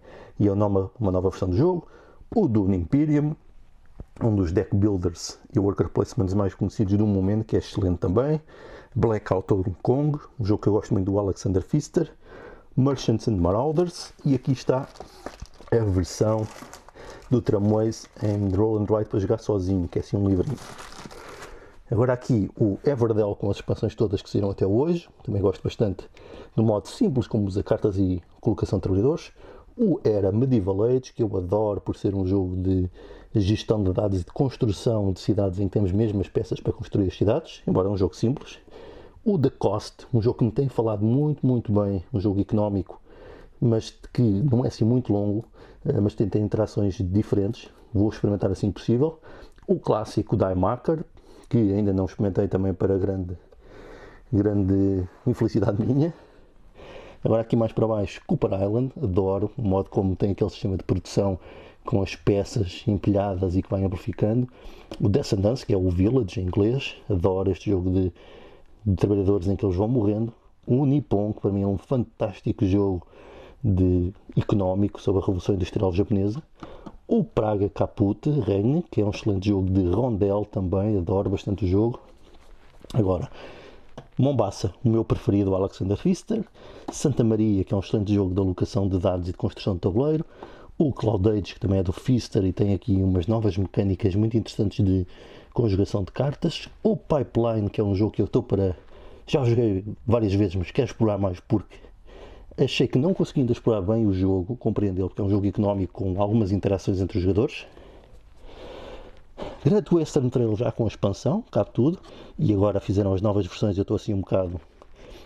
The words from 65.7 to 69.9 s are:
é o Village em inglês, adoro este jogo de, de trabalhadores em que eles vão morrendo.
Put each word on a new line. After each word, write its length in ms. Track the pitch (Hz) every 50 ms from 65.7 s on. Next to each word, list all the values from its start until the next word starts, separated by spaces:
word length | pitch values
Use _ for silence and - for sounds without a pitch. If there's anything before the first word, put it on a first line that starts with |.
| 104
é 20 | 95
o 120 | 92 95
Village 500 | 87 87 92 107 127 131 113 90 - 98
em 40 | 92
inglês, 500 | 90 87 104 101 113 123 135 - - - - - -
adoro 440 | 104 90 85 98 92 95 95 98
este 180 | 90 - - 104
jogo 220 | 98 92 90 92
de, 220 | 90 95 92 87 - - - - - - - - - - - - - - -
de 100 | 104 95
trabalhadores 520 | - - 101 104 101 95 95 101 101 85 98
em 80 | 98
que 100 | 87 -
eles 100 | 98 90
vão 120 | 90 101
morrendo. 460 | 110